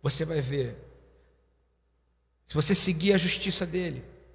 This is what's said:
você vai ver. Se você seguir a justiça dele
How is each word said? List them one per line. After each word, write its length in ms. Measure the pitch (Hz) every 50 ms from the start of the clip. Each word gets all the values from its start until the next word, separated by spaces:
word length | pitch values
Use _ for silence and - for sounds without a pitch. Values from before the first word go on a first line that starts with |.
| -
você 200 | 170 - - 160
vai 160 | 160 165 151
ver. 380 | 135 127 139 143 131 120 110 - - - - - - - _ - _ _ _ _ _ _ _ _ _ _ _ _ _ _ _ _ _ _ _ _ _ _ _ _ _
Se 80 | _ -
você 220 | 147 156 - 196
seguir 380 | 185 - - 185 156 165 196 202
a 40 | 190
justiça 480 | 170 180 - - - 202 185 - 190
dele 400 | 170 160 180 180 170 143 123 - - - - - - -